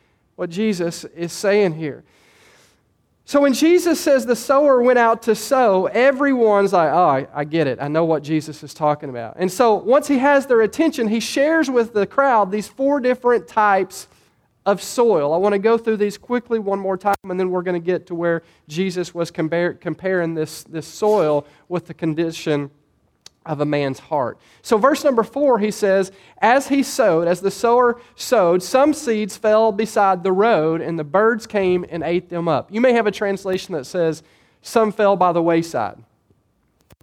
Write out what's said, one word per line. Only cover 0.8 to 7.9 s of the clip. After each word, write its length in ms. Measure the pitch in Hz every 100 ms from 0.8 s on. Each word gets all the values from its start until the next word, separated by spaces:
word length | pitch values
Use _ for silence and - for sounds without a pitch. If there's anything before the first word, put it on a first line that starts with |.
| 170 165 -
is 280 | 165 170
saying 400 | - 202 208 190
here. 300 | 156 151 - - _ _ _ _ _ _ _ _ _ _ _ -
So 140 | 285
when 140 | 277
Jesus 460 | 233 320 349 339 311
says 260 | 311 262 226
the 100 | 226
sower 460 | - 277 294 254
went 180 | 247 247
out 220 | 226 226
to 120 | 226 214
sow, 500 | - 262 233 185 156
everyone's 880 | 226 269 262 277 254 220 202 196
like, 180 | 180 156
"Oh, 140 | 165 165
I, 220 | 135 -
I 100 | 143 147
get 220 | 165 143
it. 120 | 120
I 80 |
know 180 | 143